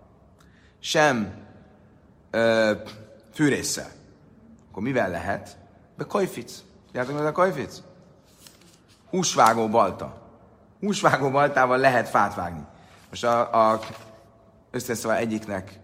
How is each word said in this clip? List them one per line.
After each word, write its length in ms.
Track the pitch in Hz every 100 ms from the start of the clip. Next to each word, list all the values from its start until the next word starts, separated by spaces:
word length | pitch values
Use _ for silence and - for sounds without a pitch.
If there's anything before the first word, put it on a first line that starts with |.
| - _ _ _ - _ _ _
sem, 540 | - 170 151 123 98 95 - - - - _ _ _ _ _
ö, 420 | 110 113 113 110 104 - - - - -
fűrésszel. 560 | - 147 104 - - - - - - _ - - - -
Akkor 120 | -
mivel 280 | 123 127 98
lehet? 460 | 85 85 104 - - - - _ -
Be 80 |
kajfic. 480 | - 202 185 - - - - - _
Tudjátok, 280 | 127 127
mi 60 | 147
ez 60 | 151
a 60 |
kajfic? 460 | 151 185 156 101 - - - - - _ _ - - - _ _ _ _
Húsvágó 580 | 185 175 - 113 113 113
balta. 540 | 113 101 90 73 - - - - _ _ _
Húsvágó 500 | 202 196 165 - 135
baltával 480 | 135 147 135 127 127
lehet 300 | 135 123 110
fát 260 | 123 104
vágni. 280 | 98 87 82 71 - - - -
Most 140 | -
a, 460 | 120 117 117 113 110
a, 100 | 110 - - - - - _ _ _ _
össze 240 | 127 120
szóval 220 | 113 113 101
egyiknek, 640 | 117 107 107 98 95 -